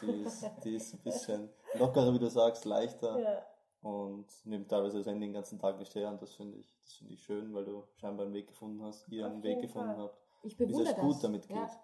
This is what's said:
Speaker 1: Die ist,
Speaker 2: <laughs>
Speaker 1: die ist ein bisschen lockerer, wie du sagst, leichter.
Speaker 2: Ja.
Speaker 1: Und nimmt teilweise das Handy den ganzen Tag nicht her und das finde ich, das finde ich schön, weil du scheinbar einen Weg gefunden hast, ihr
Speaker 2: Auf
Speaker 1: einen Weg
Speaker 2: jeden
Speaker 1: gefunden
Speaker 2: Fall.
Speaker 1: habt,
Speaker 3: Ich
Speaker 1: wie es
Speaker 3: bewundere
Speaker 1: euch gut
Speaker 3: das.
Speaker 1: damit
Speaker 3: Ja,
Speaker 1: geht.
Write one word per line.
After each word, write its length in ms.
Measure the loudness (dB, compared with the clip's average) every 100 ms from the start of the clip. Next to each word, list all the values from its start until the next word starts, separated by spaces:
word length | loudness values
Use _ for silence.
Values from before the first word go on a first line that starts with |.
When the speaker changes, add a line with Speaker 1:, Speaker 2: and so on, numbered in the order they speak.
Speaker 1:
Die 220 | -4 -2
ist, 200 | -4 -6
Speaker 2:
<laughs> 200 | -8 -6 -4
Speaker 1:
die 100 | -4
ist 180 | -6
ein 80 | -10
bisschen 460 | -6 -4 -2 -4 -4 -14 -6 4
lockerer, 380 | 6 8 8
wie 60 | 6
du 100 | 4
sagst, 360 | 8 6 6 2
leichter. 540 | 2 2 0 -2 2
Speaker 2:
Ja. 260 | 2 0 -4 -20 _ _
Speaker 1:
Und 460 | -6 -4 -4 -8 -12 -16 -6
nimmt 240 | -6 0
teilweise 280 | 2 2 0
das 100 | -2
Handy 200 | -4 -4
den 60 |
ganzen 240 | -6 -8 -2
Tag 200 | 0 0
nicht 160 | -6 -4
her 140 | -4
und 120 | -4
das 120 | -12
finde 240 | -14 -14 -14
ich, 200 | -20 _
das 120 | _ -20
finde 180 | -18
ich 100 | -16
schön, 300 | -6 -6 -6
weil 100 | -6
du 220 | -6 -8 -10 _
scheinbar 300 | -8 -6 -4
einen 100 | -6
Weg 120 | -10
gefunden 340 | -14 -12 -10
hast, 240 | -10 -12 -10
ihr 180 | -6 -6
Speaker 2:
Auf 60 |
Speaker 1:
einen 100 | -4
Weg 100 | 0
Speaker 2:
jeden 100 | 0
Speaker 1:
gefunden 340 | -2 -4 -4 -4
Speaker 2:
Fall. 80 |
Speaker 1:
habt, 140 | -6 -10 _ _
Speaker 3:
Ich 160 | -10 0
Speaker 1:
wie 40 | 2
es 40 |
Speaker 3:
bewundere 260 | 4 2 4
Speaker 1:
euch 60 |
gut 120 | 4
Speaker 3:
das. 80 | 4
Speaker 1:
damit 240 | 2 0 -2
Speaker 3:
Ja, 140 | -4
Speaker 1:
geht. 80 | -4 -8